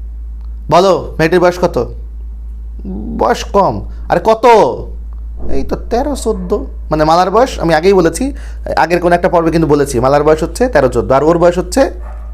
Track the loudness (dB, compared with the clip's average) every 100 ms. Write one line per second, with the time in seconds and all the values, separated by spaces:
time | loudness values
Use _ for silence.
0 | -12 -12 -12 -12 -12 -10 2 4 4 2
1 | -2 -2 2 4 2 2 -2 -2 -4 -8
2 | -12 -12 -12 -12 -12 -12 -12 -12 -10 -8
3 | -8 -2 -2 -2 -2 0 0 -2 -8 -10
4 | -2 0 2 4 6 6 4 0 -10 -12
5 | -12 -12 -10 -6 0 0 0 -6 -2 -2
6 | -2 -2 -4 -4 -2 -4 -4 -10 -4 0
7 | 4 4 4 2 2 0 0 2 4 4
8 | 2 0 -4 -6 -10 -10 -4 0 2 2
9 | 2 2 2 2 2 2 2 2 2 0
10 | 2 4 4 2 0 -2 0 2 2 0
11 | 2 2 4 4 2 2 -2 0 0 -2
12 | -12 -12 -12